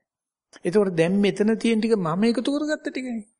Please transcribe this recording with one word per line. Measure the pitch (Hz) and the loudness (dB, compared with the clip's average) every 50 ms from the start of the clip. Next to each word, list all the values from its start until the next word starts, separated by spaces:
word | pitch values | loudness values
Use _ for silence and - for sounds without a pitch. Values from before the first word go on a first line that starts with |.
| _ _ _ _ _ _ _ _ _ _ - - | _ _ _ _ _ _ _ _ _ _ -20 -8
එතකොට | _ 180 165 214 208 190 180 | _ 0 2 2 2 2 2
දැන් | 160 160 170 190 | 0 0 2 2
මෙතන | 202 202 196 185 - 208 214 226 | 2 2 2 2 2 2 0 0
තියෙන | 220 - 233 226 220 | 2 0 0 0 2
ටික | 214 226 226 | 2 2 0
මම | 208 180 160 160 185 214 | 0 0 -2 0 0 2
එකතු | 233 233 262 233 294 | 2 0 0 -2 -2
කරගත්ත | 277 294 302 294 311 302 - | -2 -2 -2 -4 -4 -4 -6
ටිකනේ. | 294 285 277 262 254 240 226 208 - _ _ | -8 -8 -6 -8 -6 -8 -8 -10 -14 _ _